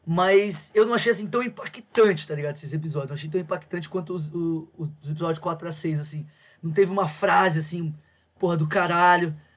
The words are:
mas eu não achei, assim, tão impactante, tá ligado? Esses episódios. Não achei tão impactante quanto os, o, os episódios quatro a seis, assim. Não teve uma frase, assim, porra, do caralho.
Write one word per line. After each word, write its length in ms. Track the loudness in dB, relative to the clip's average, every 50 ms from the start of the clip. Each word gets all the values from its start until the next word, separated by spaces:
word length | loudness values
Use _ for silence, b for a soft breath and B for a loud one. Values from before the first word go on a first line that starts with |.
| b
mas 640 | -2 2 2 4 6 6 6 4 4 -4 -8 -12 0 4
eu 120 | 4 4
não 80 | 4 4
achei, 180 | 0 2 2
assim, 140 | 0 0 -2 -4
tão 140 | -2 -2
impactante, 840 | -2 -2 -8 -10 -14 -14 -14 -16 -20 _ _ 6 6 6 6 0 -4
tá 80 | -6 -6
ligado? 220 | -4 -4 -4 -6
Esses 160 | -6 -10 -6
episódios. 380 | -6 -6 -6 -4 -6 -6 -6 -6
Não 60 | -8
achei 120 | -10 -10 -4
tão 120 | -4 -4
impactante 480 | -2 -2 -6 -8 -6 _ -8 -8 -8 -6
quanto 240 | -6 -8 -6 -6 -6
os, 180 | -6 -6 -6 -4
o, 320 | -4 -2 -2 -2 -4 -6 -10 _ -10
os 100 | -10 -10 -10 -12 -10 -10
episódios 280 | -6 -4 -2 -4 -4 -2
quatro 300 | -4 -6 -6 -6 -8 -10
a 40 |
seis, 280 | -10 -6 -4 -2 -2 -2
assim. 260 | -4 -6 -10 -10 -12 b b b b b b b
Não 100 | -8 -2
teve 180 | 2 2 2 4
uma 160 | 4 0 -2
frase, 520 | -2 -2 -2 0 4 4 4 4 4 2 0
assim, 360 | -4 -4 -6 -6 -6 -6 -8 b b b b b b b _ _
porra, 180 | -2 0 0
do 100 | 0 0
caralho. 680 | 0 2 0 2 2 2 4 6 6 6 6 4 -2 -4 b b b b